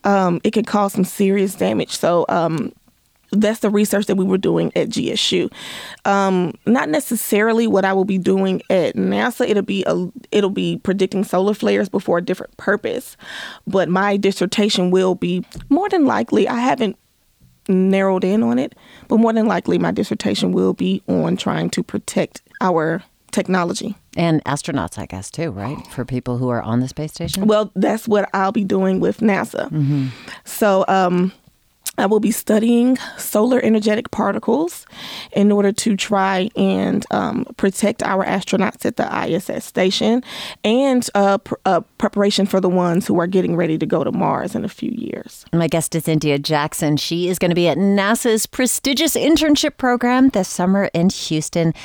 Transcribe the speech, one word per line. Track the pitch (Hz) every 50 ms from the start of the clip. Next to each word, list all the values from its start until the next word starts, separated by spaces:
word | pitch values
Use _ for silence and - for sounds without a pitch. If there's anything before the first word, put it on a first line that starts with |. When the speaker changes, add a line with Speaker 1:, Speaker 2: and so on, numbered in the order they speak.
| -
Speaker 1:
um, | 202 202 196 185 180 175 160 -
it | 226
can | - 220 233
cause | - - 208 202 196 -
some | - 180
serious | - - - 202 190 196 202 190 190 190
damage. | - 180 190 220 - - - -
So, | - - 160 175 175 - -
um, | - 170 165 160 160 151 - - - _ _ _ _ _ _ _ _ _ _ _ -
that's | 202 214 208 226 -
the | - 208
research | 208 208 214 202 - 202 208
that | - 202
we | 196 185
were | 190 190
doing | 185 - 170 170 170 165 160 -
at | 175 156
G | - - 214 - -
S | - 214 - - -
U. | 175 - - - - - - - - - - - - _
Um, | 202 202 196 196 190 190 180 180 156 - - _
not | - 233 269 302
necessarily | 294 311 302 - - 240 214 - - 226 202 214 226 226 226 233
what | 220 196 190 190
I | 190
will | 190 196 190
be | 202 190
doing | 190 175 196 190 190 196 190 185 - - -
at | 190 185 160 120 -
nasa. | 214 190 185 196 202 214 247 240 - 254
It'll | - 214 202 196
be | - 196 196 -
a, | - 175 175 180 175 _ - - _
it'll | - 208 202 185
be | 202 196 185 170 165
predicting | - _ - 185 196 185 190 - 185 202
solar | - - 180 190 202 214
flares, | - - 208 202 196 214 185
but | - 190 -
for | - 170
a | 175
different | 180 - 180 - - - _
purpose. | - - - 185 - - - - - - - - _ - - - - - - - - _
But | - 185 190 175 -
my | 180 185 196 202 202
dissertation | 196 202 196 190 - - 208 - - 208 208 - 196 180 180
will | 180 190 185 180 185
be, | - - 175 180 180 - _ - - -
more | - 285 330 403 415
than | 403 359 294
likely, | 254 220 208 233 - - 214 196
I | - 254 233
haven't | 240 262 - 254 220 190 - _ _ _ _ _ _ _ _ _ - _ _ _ _
narrowed | - 190 185 185 190 190 190 190 190 190 185 185
in | 185 202 220 233
on | 233 240 247
it, | 262 - - _ - - - - - -
but | -
more | 220 226 226 226
than | 226 214
likely | 240 226 175 - - 175
my | 175 - -
dissertation | 190 - 208 - 220 - - 208 202 - 202 180 185
will | 185 185 190 190
be | - 185 185 190 190 _ -
on | 180 165 165 170 175
trying | - - 175 - 160 160 165
to | - - -
protect | - - 208 _ - - 214 160 - _ - _ _ - -
our | 185 185 175 165 156 160 165 190 - _ _ _ _ _
technology. | - 208 185 - 185 185 170 175 196 - - - 202 - _ _ -
Speaker 2:
And | - 170 170 160 151 -
astronauts, | - 139 147 - - - 135 82 - -
I | 110 98
guess, | - - 95 92 -
too, | - - 165 160
right? | 98 98 101 120 151 - -
For | - - - 120
people | - 127 123 - 127 123
who | 120 127
are | 127 120 113
on | - 110 117 120
the | 127
space | 127 - - 151 156 -
station? | - 170 156 147 190 196
Speaker 1:
Well, | 214 214 214 214 - _
that's | 185 202 - 208 220 -
what | 226 208 208 190 - -
I'll | 196 190 190 -
be | 226 202
doing | 190 202 190 190 190 190 185
with | 170 185 208 -
nasa. | 226 220 196 - 220 - - - - -
Speaker 2:
Mm-hmm. | 160 156 143 135 147 143 135 131 117 - - - - - _
Speaker 1:
So, | - - - 226 208 190 190 190
um, | - 190 190 185 180 180 175 180 190 - _ _ _ _ _ _ _ _ _ _ - _ -
I | 214
will | 196 214 208
be | 214 202
studying | 226 - - - 214 214 220 233 240 233 240 254 262 - - - -
solar | - - - - 208 214 247 254 254 -
energetic | 214 220 220 208 214 214 214 240 -
particles | - - 202 202 202 220 - - 226 277 330 349 - - - _ - - - - - - - -
in | - 233 202 208
order | 202 202 202 196
to | 208 - - 226 202
try | 190 - - 214 196 190 190 196 185 185 - _
and, | - 190 190 190 185 196 185 180 208 - -
um, | - - - - - - - - -
protect | - - 196 190 - - 202 233 - -
our | - 196 190 196
astronauts | - 190 190 - - - - 190 - - - -
at | - 233
the | - - -
I | - - 87 -
S | 165 190 - -
S | - - -
station | - _ - 185 190 - - 214 214 233 254 - - - - - - - _ -
and, | 214 226 254 277 277 254 247 233 - -
uh, | 202 202 196 196 196
pr-, | _ - 233 - _
uh, | 190 185 165 - _ _
preparation | - - 196 - 202 202 202 - - 196
for | 196 - 190
the | 185 180
ones | 175 185 180 175 170 170 -
who | - 202 175
are | 170
getting | 175 190 185 180 170 175
ready | 165 175 160 160 160
to | 160
go | 156 180 160 135
to | -
Mars | - 185 185 - - - - 185 -
in | 226 -
a | 208
few | - - - -
years. | - - - - - - - - - - - -
Speaker 2:
My | - 165 165
guest | 160 - 165 156 - -
is | 165 -
India | 170 160 156 151 151 143
Jackson. | 143 143 - 156 147 147 156 - - 165 147 151
She | 139 - - 170 170 175 175
is | 185 -
gonna | 185 175 170
be | 175 175
at | 170 139 151
nasa's | 196 196 196 202 196 202 233 - - 240 220 220 -
prestigious | - - - 254 233 - - - 269 277 247 320 302 -
internship | - - 285 330 294 311 311 294 - - 294 -
program | - - 254 247 240 - 240 247 262 262 269
this | - 202 185 -
summer | - - 180 185 190 196 196 - -
in | 170 170 196
Houston. | - - - - 156 156 151 - - 175 165 165 - -